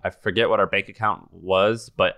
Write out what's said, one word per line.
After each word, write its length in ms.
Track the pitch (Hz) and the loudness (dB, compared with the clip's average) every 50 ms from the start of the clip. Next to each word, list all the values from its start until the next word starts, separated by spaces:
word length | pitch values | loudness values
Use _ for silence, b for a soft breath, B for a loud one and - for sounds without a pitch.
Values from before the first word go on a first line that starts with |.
| - | -8
I 60 | 92 | -8
forget 400 | - _ - 110 92 107 117 - | -8 _ -6 -4 0 0 0 2
what 100 | 110 104 | 2 2
our 60 | 98 | 0
bank 240 | 92 - 98 98 - | 0 0 -4 -4 -6
account 380 | 101 - 110 107 98 - 82 - | -8 -4 -4 -4 -4 -4 -10 -18
was, 600 | - 90 82 92 92 95 98 104 113 113 - - - | -20 -16 -4 0 2 2 4 2 0 -2 -6 -12 -2
but 220 | - 95 90 - | 0 0 0 0